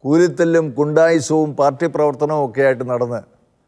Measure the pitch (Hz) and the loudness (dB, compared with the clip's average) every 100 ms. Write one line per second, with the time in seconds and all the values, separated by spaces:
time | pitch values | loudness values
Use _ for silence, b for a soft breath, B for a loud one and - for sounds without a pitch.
0 | 135 160 180 147 170 165 156 120 147 151 | 2 2 2 2 2 2 0 -2 0 2
1 | 165 165 - 156 151 135 139 135 170 160 | 2 2 0 0 -2 0 0 0 -4 0
2 | 151 131 147 156 135 113 135 123 123 120 | -2 0 -4 -2 -4 0 0 0 -4 -4
3 | 120 117 - _ _ _ | -4 -6 -12 _ _ _